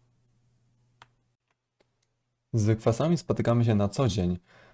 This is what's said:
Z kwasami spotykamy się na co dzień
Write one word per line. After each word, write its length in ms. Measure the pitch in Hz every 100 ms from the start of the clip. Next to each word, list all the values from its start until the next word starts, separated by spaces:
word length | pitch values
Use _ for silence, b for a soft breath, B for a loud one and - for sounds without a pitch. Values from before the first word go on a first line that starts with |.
| _ _ _ _ _ _ _ _ _ _ - _ _ _ _ _ _ _ _ _ _ _ _ _ _
Z 260 | 113 104 110
kwasami 380 | - 113 151 175
spotykamy 480 | - 104 113 120 117
się 100 | 104
na 140 | 101
co 180 | - -
dzień 320 | 95 90 90 b b b